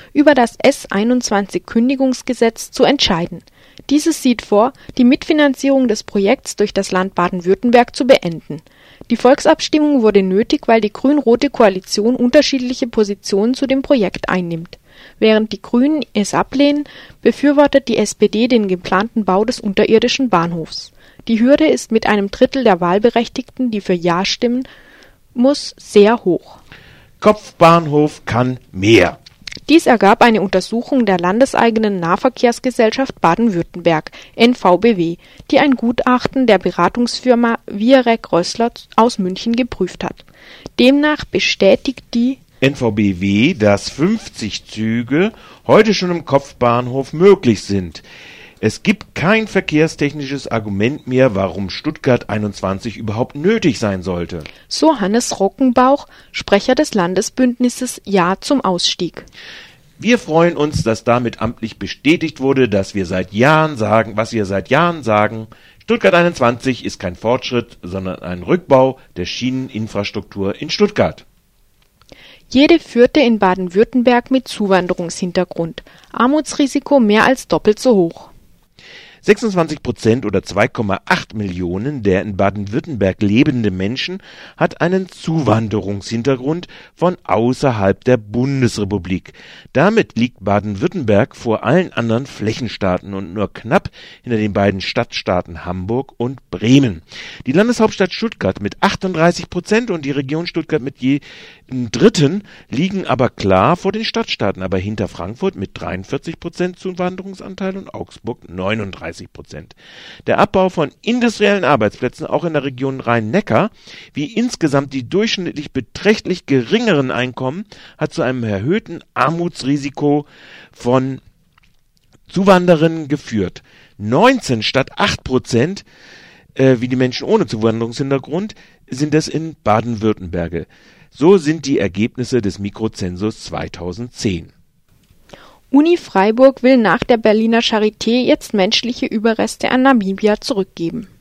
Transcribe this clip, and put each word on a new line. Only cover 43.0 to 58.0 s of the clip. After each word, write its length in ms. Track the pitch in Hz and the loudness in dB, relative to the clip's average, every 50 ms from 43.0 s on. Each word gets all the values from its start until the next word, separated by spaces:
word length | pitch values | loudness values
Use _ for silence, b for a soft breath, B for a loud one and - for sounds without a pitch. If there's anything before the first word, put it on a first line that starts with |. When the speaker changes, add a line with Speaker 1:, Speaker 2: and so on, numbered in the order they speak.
| 107 101 95 87 | 2 0 0 0
Speaker 2:
W, 340 | 98 98 98 104 120 170 190 | 0 2 2 4 4 2 2
dass 360 | 120 107 104 101 98 - - | 2 4 2 2 2 -2 -10
fünfzig 760 | - - 147 190 226 220 - - - - 117 101 - - - | -4 -2 0 0 0 -2 -6 -14 -12 -10 -10 -8 -8 -12 -14
Züge 680 | - - 107 110 110 113 120 120 117 135 160 190 226 B B B B B B B | -14 -8 -6 -4 -2 -2 -4 -2 -2 0 0 0 -2 B B B B B B B
heute 260 | - 135 185 220 226 190 | 4 6 6 6 4 2
schon 180 | - 185 180 | 0 -2 -2
im 140 | 175 170 - | -4 -4 -2
Kopfbahnhof 880 | - 135 139 - - - - 123 120 120 120 123 123 123 139 135 - - | 0 0 0 0 -2 -6 0 0 2 2 2 -2 -2 -4 -6 -6 -6 0
möglich 500 | 156 180 202 196 - - 127 107 - - | 4 6 6 6 6 4 0 0 0 -2
sind. 400 | - 101 98 90 85 - - B B B B B B B B B B B B - | -4 -4 -4 -4 -6 -12 -18 B B B B B B B B B B B B -4
Es 200 | 110 - - - | -4 -4 -2 -2
gibt 320 | 190 214 - - - _ | -2 -2 -2 -6 -12 _
kein 320 | - 143 180 220 220 220 | -4 0 0 0 0 -2
verkehrstechnisches 1000 | 208 - 196 185 - 156 151 160 160 - - 151 143 139 151 139 131 143 135 - | -2 -4 -4 -2 0 0 2 2 0 0 -4 -4 -4 -4 -6 -8 -8 -8 -8 -6
Argument 600 | - - 117 104 104 98 98 107 123 151 147 - | -6 -6 -4 -4 -4 -2 0 0 -2 -2 -4 -8
mehr, 260 | 131 127 127 131 131 98 | -2 2 2 2 2 2
warum 380 | 95 98 92 85 98 98 90 | 0 -4 -4 -4 -6 -8 -8
Stuttgart 580 | - - - 151 156 - - 135 123 117 - - | -8 -6 -6 -8 -8 -4 0 0 0 0 0 -4
einundzwanzig 680 | 104 110 107 104 98 - - 95 95 95 - 117 101 | -6 -4 -4 -6 -6 -6 -4 -4 -4 -4 -8 -10 -12
überhaupt 380 | 101 110 104 104 113 127 - - | -8 -8 -6 -4 -4 -6 -6 -6
nötig 460 | 143 151 190 226 226 208 160 - - | -2 0 0 0 2 0 0 0 0
sein 240 | 117 104 98 92 85 | -2 -4 -4 -4 -4
sollte. 400 | 95 90 87 85 82 92 82 73 B B B B | -6 -4 -4 -6 -8 -8 -12 -12 B B B B
Speaker 1:
So 320 | B - - 294 311 311 226 | B -4 0 2 2 2 2
Hannes 400 | 202 185 208 240 247 - - - | -2 -2 0 -2 -2 -4 -4 -2
Rockenbauch, 680 | 196 196 - - 269 262 240 262 247 262 277 285 - b b b b b | -2 -4 0 0 0 2 4 4 4 4 2 0 -2 b b b b b
Sprecher 440 | b - - - 208 202 - - 262 | b -12 -2 0 0 0 2 0 0
des 180 | 311 302 - - | 0 0 0 0
Landesbündnisses 1080 | 208 175 170 185 190 220 - - - 254 247 240 - 247 247 - - 254 247 - - | -2 -2 0 -2 -2 -4 -4 -2 0 0 0 0 0 -2 -2 -2 -4 -8 -10 -10 -12